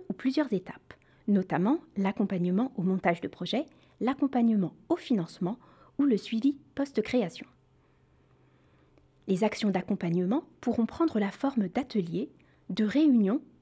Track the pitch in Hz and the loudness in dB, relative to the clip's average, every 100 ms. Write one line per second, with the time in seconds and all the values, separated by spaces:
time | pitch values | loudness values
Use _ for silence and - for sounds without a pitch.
0 | - - 262 302 277 185 - - - - | -2 -6 -2 0 0 -2 -6 -16 -20 -20
1 | _ _ - 202 185 156 202 330 - 202 | _ _ 0 0 2 0 2 0 -4 -4
2 | 190 208 196 190 180 190 262 - 180 190 | -2 0 -2 0 0 0 -2 -2 -2 0
3 | 180 165 190 - 175 240 320 - _ - | 0 0 -4 -8 -4 -4 -4 -12 _ -6
4 | 226 269 269 254 233 214 160 - - 349 | -4 0 0 2 2 2 0 -4 -4 -4
5 | - 214 165 - 175 240 - - - - | 0 -2 -2 -4 -6 -6 -12 -20 -10 0
6 | 285 202 - 226 269 277 - - 277 214 | 2 2 -2 0 0 0 -6 -8 -4 -2
7 | 214 247 190 - - _ _ _ _ _ | 0 0 -2 -6 -18 _ _ _ _ _
8 | _ _ _ _ _ _ _ _ _ _ | _ _ _ _ _ _ _ _ _ _
9 | _ _ - 185 240 - 208 180 - 196 | _ _ -2 2 2 2 0 0 0 -2
10 | 175 175 180 277 - - 247 233 226 - | 0 0 2 0 -4 -8 -4 0 0 0
11 | 330 214 196 - 185 233 185 247 285 214 | 0 2 -2 -2 -2 0 -2 -2 -2 -2
12 | 170 170 269 - _ _ - 185 214 269 | -2 -4 -6 -10 _ _ -8 -2 0 4
13 | 311 240 190 262 - - | 6 6 4 2 -4 -2